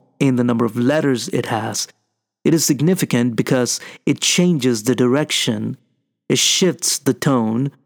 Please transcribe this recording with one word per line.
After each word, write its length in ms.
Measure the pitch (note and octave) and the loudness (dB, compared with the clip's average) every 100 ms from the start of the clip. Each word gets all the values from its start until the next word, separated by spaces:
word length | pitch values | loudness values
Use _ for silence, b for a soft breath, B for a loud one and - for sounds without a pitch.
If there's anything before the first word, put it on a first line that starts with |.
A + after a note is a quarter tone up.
| _ _ | _ _
in 180 | C#3 B2 | 0 2
the 60 | |
number 200 | B2 A#2 | 2 0
of 140 | A#2 A2+ | 0 0
letters 500 | A#2+ D#3 D3 A#2+ - | 0 2 0 -2 -2
it 180 | B2+ - | -4 -4
has, 400 | A2 A2 G#2 - _ _ _ _ _ B2+ | -4 -4 -6 -8 _ _ _ _ _ 0
it 80 | |
is 100 | D#3+ | 2
significant 720 | - C3 D#3 F#3 - A#2+ B2 A2+ | 2 0 2 0 0 0 0 -2
because 440 | - C3 A#2+ - B B - | 0 0 0 -4 B B -4
it 160 | C3+ | -2
changes 640 | - - F3+ D#3 B2+ A2+ | 0 2 2 2 0 0
the 120 | A2 B2 | 0 2
direction, 840 | B2 C#3 D3 - - A2 A2 B2+ _ _ _ _ - | 2 2 0 -2 -2 -4 -6 -10 _ _ _ _ -2
it 80 | C3+ | 0
shifts 600 | - - F#3 D#3 - - | 0 2 0 0 -4 -2
the 160 | - | -2
tone 580 | B2 D3 B2+ A2 A2+ C#3 - | 0 0 0 0 -2 -4 -6